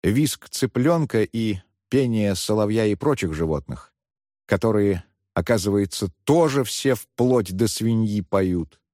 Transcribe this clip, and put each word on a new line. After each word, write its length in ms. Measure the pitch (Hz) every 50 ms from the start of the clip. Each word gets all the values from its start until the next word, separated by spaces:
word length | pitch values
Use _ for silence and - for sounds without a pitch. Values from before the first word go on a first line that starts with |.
Визг 460 | - 87 104 131 156 143 - - - -
цыпленка 720 | - - - 120 _ 123 127 156 170 170 156 - - 113
и 360 | 107 - - 117 113 110 101 90 - _ _ _ _ _
пение 460 | - 135 135 123 113 110 104 101 95
соловья 500 | 92 - - 107 107 107 104 107 113 110
и 100 | 107 104
прочих 380 | - - 151 143 - - 85
животных, 640 | 78 76 82 80 78 71 67 - 64 - - _ _ _ _ _ _ _ _ _ _ _ _
которые, 580 | - - 95 - 113 107 107 101 101 98 85 - _ _ _ _ _ _
оказывается, 720 | - 87 - 120 107 87 101 101 101 101 92 - - 104 90 _ _ _
тоже 380 | - 147 170 170 151 131 139
все 320 | 131 - - - - 139 127
вплоть 580 | 117 - _ _ - 120 127 127 123 104 92
до 160 | 92 92 117 107
свиньи 520 | - - 110 117 117 110 110 107 104 104
поют. 600 | 92 _ - 98 95 92 90 87 80 - _ _ _ _